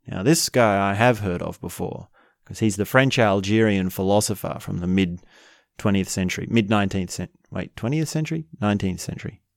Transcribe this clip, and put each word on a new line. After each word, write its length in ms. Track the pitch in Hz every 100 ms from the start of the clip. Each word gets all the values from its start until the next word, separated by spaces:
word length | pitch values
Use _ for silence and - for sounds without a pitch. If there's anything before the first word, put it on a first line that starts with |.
| -
Now, 160 | 92
this 260 | 104 175 -
guy 420 | 127 113 98 98
I 20 |
have 260 | 98 123 110
heard 220 | 98 87
of 180 | - -
before, 480 | - - 92 - - _ _ _ -
'cause 140 | -
he's 160 | 110 98
the 100 | 101
French-Algerian 1040 | 131 135 131 110 98 95 110 110 98 92
philosopher 680 | - 95 101 - 101 - -
from 200 | - 98
the 80 | 87
mid 320 | 95 87 87 - _ - _ _ -
twentieth 320 | 110 98 92
century, 380 | - 92 - -
mid 200 | 113 101
nineteenth 420 | 107 98 98 90
cent-, 200 | - 90 _ _
wait, 260 | 98 - -
twentieth 340 | 113 151 151
century? 360 | 156 156 160 156 -
Nineteenth 400 | 104 101 98 90
century. 420 | - - - - _